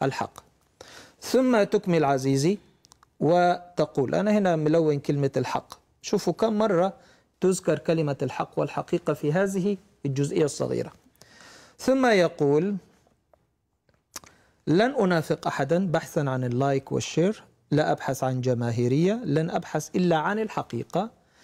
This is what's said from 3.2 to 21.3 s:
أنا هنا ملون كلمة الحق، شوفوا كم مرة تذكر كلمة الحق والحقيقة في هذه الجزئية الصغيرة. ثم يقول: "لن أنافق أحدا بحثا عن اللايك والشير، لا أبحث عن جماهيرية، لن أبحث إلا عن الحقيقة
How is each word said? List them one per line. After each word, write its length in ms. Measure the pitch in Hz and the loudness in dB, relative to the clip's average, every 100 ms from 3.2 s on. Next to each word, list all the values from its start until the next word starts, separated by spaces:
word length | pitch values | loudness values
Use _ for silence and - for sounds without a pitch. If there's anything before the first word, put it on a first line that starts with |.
| 147 175 175 175 - - 151 - 131 165 | 2 4 4 2 -4 -4 -2 0 0 0
أنا 160 | 202 | 2
هنا 240 | 208 190 160 | 2 2 2
ملون 440 | 151 165 156 143 | 2 2 2 0
كلمة 320 | - 143 139 139 | -2 0 0 -2
الحق، 360 | 123 123 - - _ _ | -4 -4 -8 -16 _ _
شوفوا 320 | - 208 - | -4 -2 -2
كم 200 | 165 220 214 | 0 0 2
مرة 360 | 220 170 190 - - _ _ _ | 2 2 0 -2 -16 _ _ _
تذكر 380 | 185 185 - 151 | 0 0 0 -2
كلمة 380 | - 165 151 139 | 0 0 0 -2
الحق 300 | 135 - 165 - | -4 -4 -6 -4
والحقيقة 560 | 147 - - 175 - | -4 -4 -4 -4 -2
في 180 | 190 147 | -2 0
هذه 460 | 170 196 190 196 196 _ _ 143 | 0 0 0 -2 -4 _ _ -6
الجزئية 400 | 135 143 190 147 | -2 -2 0 0
الصغيرة. 460 | - 127 120 120 - _ _ - - - - - - | 0 -4 -4 -6 -12 _ _ -20 -20 -20 -20 -20 -6
ثم 280 | - 269 254 | 0 2 4
يقول: 680 | 202 165 - 143 147 190 196 - _ _ _ _ _ _ _ _ _ _ _ _ - - _ _ _ - | 4 4 2 2 2 2 -4 -8 _ _ _ _ _ _ _ _ _ _ _ _ -20 -20 _ _ _ 0
"لن 280 | 165 240 285 | 2 2 2
أنافق 520 | 190 170 147 151 165 | 0 0 -2 -4 -4
أحدا 440 | - 139 170 196 | -4 0 0 0
بحثا 280 | 160 - 170 | -2 -4 -4
عن 240 | 143 131 | -2 -2
اللايك 480 | 123 120 139 139 - | -2 0 0 0 -2
والشير، 520 | 135 - - 180 220 - _ - | -6 -4 0 0 -2 -10 _ -2
لا 200 | 143 160 | 0 0
أبحث 320 | 147 - 131 | -2 -4 -4
عن 180 | 131 127 | -4 -2
جماهيرية، 720 | 127 120 120 113 123 139 180 220 202 | -2 -2 -2 -2 0 2 0 0 -2
لن 240 | 143 165 | -2 -2
أبحث 400 | 196 - 156 - 202 | -4 -4 -6 -4 0
إلا 220 | 180 156 | 2 2
عن 220 | 170 208 | 0 -2
الحقيقة 680 | 220 - 135 117 117 165 220 - _ | -4 -6 -8 -8 -6 -4 -4 -8 _